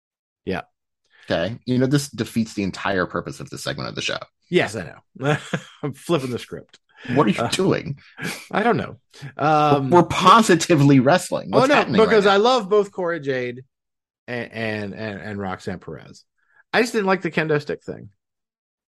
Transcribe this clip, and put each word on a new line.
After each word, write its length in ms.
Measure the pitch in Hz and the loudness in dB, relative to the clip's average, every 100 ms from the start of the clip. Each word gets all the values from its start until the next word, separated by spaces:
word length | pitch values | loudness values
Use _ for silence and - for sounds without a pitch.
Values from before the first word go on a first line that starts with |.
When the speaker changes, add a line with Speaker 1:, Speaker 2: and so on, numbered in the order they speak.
| _ _ _ _ | _ _ _ _
Speaker 1:
Yeah. 180 | 92 92 - _ _ _ _ _ - | -8 -8 -8 _ _ _ _ _ -4
Speaker 2:
Okay. 320 | 87 90 120 | -2 -4 -6
You 140 | - 127 | -2 0
know, 80 | 131 | 2
this 220 | 143 - | 0 -2
defeats 440 | 113 110 117 110 | -8 -4 -4 -4
the 80 | - | -4
entire 440 | 95 - 95 95 85 | -6 -4 -4 -2 -2
purpose 340 | 85 78 71 | -4 -8 -12
of 100 | 71 | -14
this 120 | 69 | -10
segment 260 | 67 69 60 | -8 -8 -8
of 60 | |
the 80 | 50 | -8
show. 160 | - - - _ - | -6 -8 -12 _ -4
Speaker 1:
Yes, 260 | 175 104 107 | -2 -2 -6
I 80 | 80 - _ - | -12 -16 _ -6
know. 180 | 139 147 - 139 - | -2 -2 -4 -10 -10
<laughs> 160 | _ | _
I'm 120 | 143 | -10
flipping 360 | - - 160 127 | -8 -4 -2 -2
the 80 | 117 | -8
script. 400 | - 78 - - _ _ 123 | -10 -16 -18 -20 _ _ -2
Speaker 2:
What 120 | 123 202 | 0 2
are 40 | |
you 100 | - | 0
Speaker 1:
Uh, 60 | 120 | -2
Speaker 2:
doing? 500 | - 185 - - 139 - - - - - | -2 0 -2 -4 -12 -16 -12 -12 -12 -8
Speaker 1:
I 120 | - | -2
don't 140 | 233 151 | 0 0
know. 220 | - - _ - 143 - | -4 -12 _ -20 -14 -4
Um, 540 | 147 151 151 143 135 | 0 2 2 2 4
Speaker 2:
We're 120 | 175 | 4
positively 960 | 170 - 185 220 220 170 - 156 143 135 | 4 4 6 8 6 4 4 4 6 6
wrestling. 500 | 127 180 - - - | 6 2 0 -8 0
What's 140 | 208 | 2
Speaker 1:
oh, 20 | 269 | 4
no, 60 | |
Speaker 2:
happening 260 | 262 - 214 | 2 2 4
right 80 | 214 | 4
Speaker 1:
because 160 | 220 202 | 4 4
Speaker 2:
now? 60 | |
Speaker 1:
I 40 | 196 | 4
love 320 | 240 254 185 | 4 2 2
both 240 | 208 196 | 0 0
Cora 280 | - 175 165 | -4 -6 -6
Jade 440 | 139 127 123 123 135 _ _ _ _ _ - | -4 -4 -6 -10 -18 _ _ _ _ _ -10
and, 260 | 120 - | -10 -8
and, 420 | 110 110 107 101 | -8 -6 -6 -8
and, 260 | 92 110 98 | -10 -10 -10
and 180 | 104 101 | -10 -8
Roxanne 420 | 95 92 107 87 | -8 -8 -10 -12
Perez. 440 | - 71 - - _ _ _ _ _ | -12 -18 -18 -20 _ _ _ _ _
I 80 | 196 | 0
just 100 | 233 | 0
didn't 140 | 220 190 | 0 0
like 160 | 185 | 0
the 80 | 175 | -2
kendo 300 | 170 156 147 | -2 0 0
stick 220 | - 82 | -2 -10
thing. 280 | - - 117 _ _ _ _ _ _ _ | -10 -14 -16 _ _ _ _ _ _ _